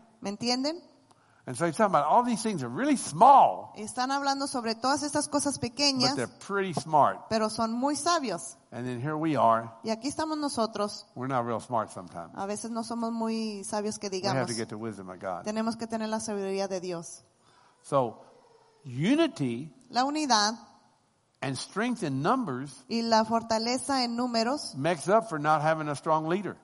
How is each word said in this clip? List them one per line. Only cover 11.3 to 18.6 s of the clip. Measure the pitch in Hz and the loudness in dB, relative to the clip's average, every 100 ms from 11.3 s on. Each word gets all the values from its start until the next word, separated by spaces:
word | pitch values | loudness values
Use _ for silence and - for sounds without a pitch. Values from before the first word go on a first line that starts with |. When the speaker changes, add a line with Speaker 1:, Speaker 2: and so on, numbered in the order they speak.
Speaker 2:
not | 131 120 | -2 0
real | 110 | -2
smart | - 120 101 | -2 -2 -2
sometimes. | 104 90 85 85 - | -6 -12 -12 -12 -8
Speaker 1:
A | 196 | -6
veces | 208 226 | -6 -6
no | 226 | -6
somos | 226 240 226 | -6 -6 -4
muy | 233 226 226 220 202 | -2 -2 -2 -4 -6
sabios | 190 214 208 208 | -6 -4 -4 -6
que | 202 | -6
Speaker 2:
We | 185 | -4
have | 190 135 | 0 0
Speaker 1:
digamos. | 120 | 0
Speaker 2:
to | |
get | 113 110 | -2 -4
the | 107 | -6
wisdom | 113 101 92 | -8 -8 -10
of | 90 | -8
God. | 98 87 214 | -6 -4 -4
Speaker 1:
Tenemos | 214 220 226 | -2 -2 -4
que | 226 | -6
tener | 226 220 | -6 -4
la | 220 | -4
sabiduría | 226 202 190 196 196 | -4 -4 -2 -2 -2
de | 190 | -4
Dios. | 185 170 170 - _ _ _ _ _ _ | -6 -6 -8 -16 _ _ _ _ _ _
Speaker 2:
So | - 143 120 104 - - _ - | -2 0 0 -4 -18 -20 _ -20